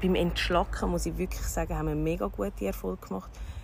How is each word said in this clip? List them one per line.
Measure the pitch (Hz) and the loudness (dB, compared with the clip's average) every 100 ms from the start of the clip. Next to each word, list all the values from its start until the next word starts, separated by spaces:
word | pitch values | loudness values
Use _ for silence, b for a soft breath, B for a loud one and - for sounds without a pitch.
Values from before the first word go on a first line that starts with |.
beim | 185 | 4
Entschlacken, | 185 175 - - 175 202 - 190 | 6 4 2 2 4 2 0 0
muss | 175 165 | 2 0
ich | 165 | -2
wirklich | 185 - | -4 -2
sagen, | - - 165 156 | -2 -2 -2 0
haben | 156 | 0
wir | |
mega | 151 156 175 202 | 2 2 2 0
gute | - 202 - 196 | 0 -4 0 -2
Erfolge | - 190 185 - | -2 -4 -6 -6
gemacht, | 190 - B B B | -8 -8 B B B